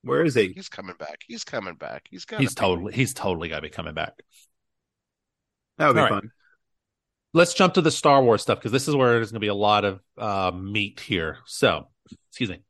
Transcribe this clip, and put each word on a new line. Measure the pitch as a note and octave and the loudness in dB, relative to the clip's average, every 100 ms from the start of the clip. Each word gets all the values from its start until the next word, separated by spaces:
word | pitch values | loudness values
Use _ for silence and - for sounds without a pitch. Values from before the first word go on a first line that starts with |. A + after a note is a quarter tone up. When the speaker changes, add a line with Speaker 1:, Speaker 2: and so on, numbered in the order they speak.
Speaker 1:
Where | B2 C#3 | -2 0
is | E3 A#2+ | 2 2
he? | G2 | 0
Speaker 2:
He's | F#2 F#2+ | -2 -16
coming | - G2 F2 | -16 -16 -14
back. | D2+ D2+ - | -14 -16 -16
He's | A#2 | -16
coming | - B2+ G2 E2+ | -10 -8 -8 -12
back. | C#2+ C2+ _ | -14 -14 _
He's | F#2+ - | -20 -12
gotta | A3 | -4
Speaker 3:
He's | B2+ - | -4 -2
Speaker 2:
be. | |
Speaker 3:
totally, | G2 F2 G2 | -2 -2 -4
he's | F#2+ A#2 | -4 -4
totally | - G2+ E2+ E2 | -4 -6 -4 -6
gotta | D#2 | -8
be | D2+ | -10
coming | - D#2+ | -12 -10
back. | D#2 D#2+ _ _ _ _ _ _ _ _ _ _ _ _ _ _ _ _ - | -8 -10 _ _ _ _ _ _ _ _ _ _ _ _ _ _ _ _ 0
Speaker 1:
That | D3+ | 2
would | |
be | C3+ | 4
Speaker 3:
All | C3+ | 4
right. | G2+ | 0
Speaker 1:
fun. | G#2+ _ _ _ _ _ _ _ _ _ _ | -4 _ _ _ _ _ _ _ _ _ _
Speaker 3:
Let's | D#3+ F3 | 4 4
jump | - F#3 F#3 | 6 4 4
to | |
the | D#3+ | 2
Star | - D3+ C#3 | 2 6 6
Wars | B2+ G#2+ | 6 4
stuff, | - G2+ | 2 -2
'cause | A2 | 0
this | B2+ C3+ | -2 0
is | D3 | 2
where | B2 | 4
there's | A#2 A2 | 2 0
gonna | A2 | -4
be | G#2 | -4
a | |
lot | G2+ G#2 G#2 G2+ | 2 4 4 2
of, | F#2+ _ - | -4 _ -8
uh, | G#2+ G2 F#2 | -4 -2 -2
meat | F#2 G2 G#2 G#2 - | -4 -6 -4 -6 -8
here. | - F#2 D#2+ D2 - | -4 -4 -4 -8 -14
So, | - B2 D2+ - _ _ - _ | 0 2 2 -6 _ _ -20 _
excuse | - A2 | -8 -8
me. | F2 _ | -8 _